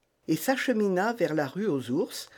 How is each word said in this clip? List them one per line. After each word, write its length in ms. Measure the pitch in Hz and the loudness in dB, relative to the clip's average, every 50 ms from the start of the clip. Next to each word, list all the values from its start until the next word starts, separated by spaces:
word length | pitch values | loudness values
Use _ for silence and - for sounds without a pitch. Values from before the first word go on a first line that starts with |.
| _ _ _ _ _ - | _ _ _ _ _ -2
et 80 | 160 | -2
s'achemina 800 | 156 - - 269 262 - - 247 214 208 202 185 180 196 226 233 | 0 2 0 0 0 2 0 2 2 2 2 2 2 2 0 0
vers 200 | 233 175 147 156 | 0 0 0 2
la 120 | 156 147 | 0 -2
rue 200 | 131 - 175 214 | -2 -4 -2 -2
aux 240 | 214 147 135 120 113 | 0 0 0 -2 -2
Ours, 380 | 123 156 233 - - - - - - | -2 -2 -2 -2 -6 -10 -12 -14 -18